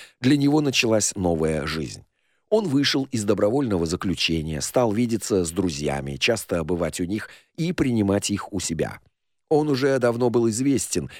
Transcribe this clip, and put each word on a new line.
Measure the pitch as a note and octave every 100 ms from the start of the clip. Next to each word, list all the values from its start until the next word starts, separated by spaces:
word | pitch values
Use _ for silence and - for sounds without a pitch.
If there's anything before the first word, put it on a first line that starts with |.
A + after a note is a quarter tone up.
| - _
для | B2+ C#3+
него | C#3+ C#3+
началась | C#3+ - A#2 A2 - -
новая | F2+ D#2+ D#2+ D#2 D2
жизнь. | D#2 C2 - - _ _ _ _
Он | G#3+ G3
вышел | C#3 C#3 C#3+ C3+
из | A2+
добровольного | G#2 G2 G#2 C3 C3 F#2+ E2
заключения, | F2 G2 E2 - E2 D#2 D#2
стал | - B2+ A#2
видеться | G#2 A#2+ A2+ - G2
с | E2+
друзьями, | F2 F#2 C#2+ D2 C#2 C#2 C#2
часто | - A2+ - F2
бывать | D#2 F2 E2 -
у | F2
них | G#2+ - - _ -
и | E3
принимать | F3 C#3+ A#2 G2+ G2+ -
их | G2+ -
у | G2
себя. | - D#2+ B1 - _ _ _ _ _
Он | D3+ D3+
уже | C3+ C#3+ C3+
давно | A#2+ A#2 B2
был | A#2 A2+
известен | A2 C3+ C3 - - C2+ -